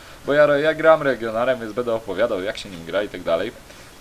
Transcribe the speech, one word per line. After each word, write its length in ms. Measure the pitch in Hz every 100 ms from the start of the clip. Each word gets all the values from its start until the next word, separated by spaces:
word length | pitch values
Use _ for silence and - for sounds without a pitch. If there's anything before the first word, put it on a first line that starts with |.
| - - -
bo 60 |
ja, 260 | 143 147 143
ja 160 | 156
gram 280 | 156 156 160
Legionarem, 580 | 143 120 113 110 123 123
więc 120 | 113
będę 220 | 104 120
opowiadał, 480 | 113 104 90 117 101
jak 160 | 95 -
się 120 | 107
nim 140 | 87
gra 180 | 82 90
i 60 | 104
tak 140 | 90
dalej. 300 | 85 82 107 - - - - -